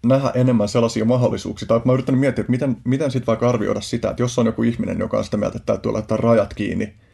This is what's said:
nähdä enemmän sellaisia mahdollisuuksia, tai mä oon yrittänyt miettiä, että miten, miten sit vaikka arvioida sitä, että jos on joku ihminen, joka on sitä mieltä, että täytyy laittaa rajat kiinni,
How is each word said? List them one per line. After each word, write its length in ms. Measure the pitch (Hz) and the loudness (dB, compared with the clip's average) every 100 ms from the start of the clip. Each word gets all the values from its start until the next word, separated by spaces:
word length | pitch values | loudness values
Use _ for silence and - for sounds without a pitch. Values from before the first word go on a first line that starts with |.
| 120 | 4
nähdä 260 | 135 135 127 | 2 2 2
enemmän 320 | 127 120 104 | 2 4 2
sellaisia 380 | 123 117 113 110 | 2 0 2 2
mahdollisuuksia, 600 | 123 123 98 - - - | 2 2 0 -6 -10 0
tai 100 | 117 | 2
mä 140 | 123 | 4
oon 20 | |
yrittänyt 280 | 131 131 131 | 0 2 2
miettiä, 200 | 139 120 | 2 0
että 100 | 107 | -2
miten, 260 | 123 143 117 | 0 0 -4
miten 280 | 123 135 151 | -2 0 0
sit 160 | 123 120 | -2 0
vaikka 220 | 110 120 | 0 2
arvioida 320 | 120 101 104 | 0 0 -2
sitä, 280 | - 120 107 | -4 -4 -4
että 140 | - | -2
jos 160 | 123 123 | -2 0
on 60 | 113 | 0
joku 180 | 113 | 2
ihminen, 360 | 117 117 95 87 | -2 -2 -4 -4
joka 180 | - 107 | -2 -2
on 60 | |
sitä 140 | 104 107 | -2 -2
mieltä, 200 | 110 - | -2 -4
että 160 | - | -4
täytyy 180 | 101 113 | -2 -2
laittaa 260 | 110 107 110 | -4 -2 0
rajat 360 | 117 113 98 | 4 4 2
kiinni, 400 | - 101 87 107 - _ | -4 -4 -4 -6 -10 _